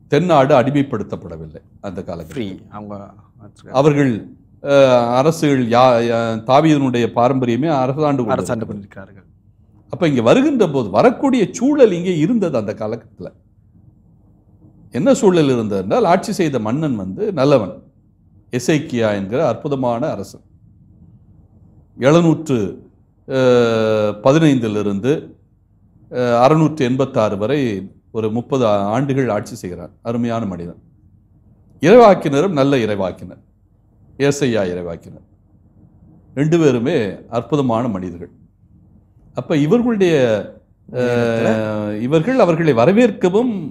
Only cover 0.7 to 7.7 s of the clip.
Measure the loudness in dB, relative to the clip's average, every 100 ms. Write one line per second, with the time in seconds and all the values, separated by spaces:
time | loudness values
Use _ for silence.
0.7 | 0 -2 -6 -8 -12 -14 -16 -18 -20 _
1.7 | -16 -14 -12 -12 -12 -12 -10 -10 -12 -18
2.7 | -18 -16 -16 -18 -20 _ _ -20 _ -6
3.7 | 2 2 2 0 -2 -8 -20 _ _ 2
4.7 | 4 6 4 2 2 0 0 0 0 2
5.7 | 4 4 4 2 -2 -2 -4 0 2 4
6.7 | 2 0 0 0 0 0 0 0 0 0